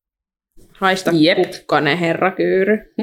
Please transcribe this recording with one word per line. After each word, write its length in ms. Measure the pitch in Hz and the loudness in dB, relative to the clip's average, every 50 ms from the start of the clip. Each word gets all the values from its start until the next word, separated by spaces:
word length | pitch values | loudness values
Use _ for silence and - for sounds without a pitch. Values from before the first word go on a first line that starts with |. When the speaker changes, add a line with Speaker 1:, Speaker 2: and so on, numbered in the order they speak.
| _ _ _ _ _ _ _ _ _ _ _ - - _ _ - | _ _ _ _ _ _ _ _ _ _ _ -20 -20 _ _ -4
Speaker 1:
haista 320 | 196 190 185 190 - 160 170 | -2 -2 -2 0 0 0 2
Speaker 2:
Jep. 240 | 165 151 165 190 190 | 2 4 4 2 2
Speaker 1:
kukkanen, 600 | 180 165 - - - - - 147 147 147 147 175 | 0 -2 -4 -10 -6 -2 -2 0 2 0 0 0
herra 340 | 175 165 165 - - 185 | 0 -2 0 0 -2 -2
Kyyry. 640 | 185 - 170 175 180 190 190 202 214 214 - - _ - | -2 -2 -2 0 0 0 0 0 0 -2 -4 -8 _ -2